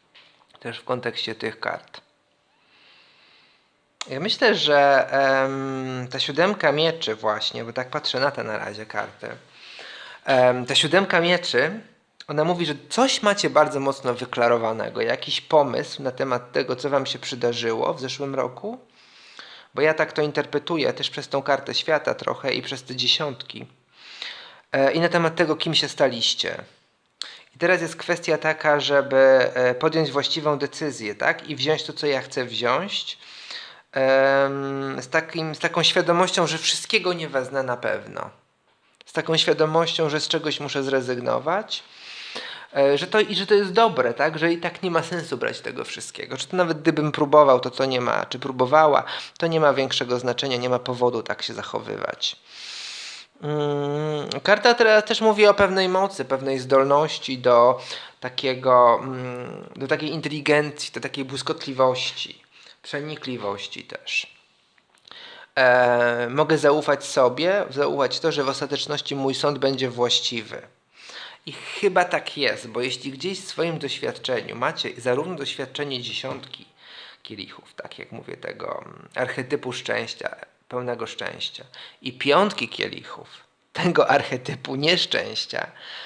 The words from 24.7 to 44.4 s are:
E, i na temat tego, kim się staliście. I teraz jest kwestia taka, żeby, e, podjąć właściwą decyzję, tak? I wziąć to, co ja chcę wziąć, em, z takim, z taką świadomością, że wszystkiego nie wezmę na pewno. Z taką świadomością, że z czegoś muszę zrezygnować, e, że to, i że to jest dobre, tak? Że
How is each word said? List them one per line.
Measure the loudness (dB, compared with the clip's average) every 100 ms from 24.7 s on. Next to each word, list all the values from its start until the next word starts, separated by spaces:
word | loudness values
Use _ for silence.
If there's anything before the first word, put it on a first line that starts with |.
E, | 2 4
i | 4
na | 4
temat | 4 2 2
tego, | 0 0
kim | 0 0
się | 0
staliście. | 2 0 2 -2 -2 -4 -8 -12 _ _ _ _ -16 -14 -18 _ 0
I |
teraz | 2 2
jest | 0 -6
kwestia | -4 -2 0 0
taka, | 0 0 2 2
żeby, | 4 2 4 6 8 8 6
e, | 2 2 2
podjąć | 2 2 0
właściwą | 0 -2 -2 0 0
decyzję, | -2 -4 -6 -6 -8 -2
tak? | -2 -2 -6
I | -4
wziąć | 0 0
to, | -4
co | -4 -2
ja | -2
chcę | -4 -6 -6
wziąć, | -2 0 0 -2 -6 -8 -12 -16 -18 -16 -14 -16 -20 _
em, | 0 4 4 4 4 2 0 -4 -4 -6 -8
z | -2
takim, | -2 -2 -4 -6 -4
z |
taką | -2 2
świadomością, | 2 4 4 4 2 2 0
że | 0
wszystkiego | -2 -2 0 0 0
nie | -4 -4
wezmę | -4 -2 -4
na | -4 -4
pewno. | -4 -4 -6 -12 -12 -14 _ _ _ _ _ _ -8
Z |
taką | -4 0 2
świadomością, | 2 2 4 2 2 0 0
że | 0
z | -2
czegoś | -2 -2 -4
muszę | -4 -4
zrezygnować, | 0 0 0 -2 -2 -2 0 -4 -4 -10 -12 -20 -18 -16 -14 -12 -12 -14 -4 2
e, | 4 4
że | 2
to, | 2
i | 2 0
że | 4
to |
jest | 4 4
dobre, | 4 4 4 0
tak? | 2 0
Że | 2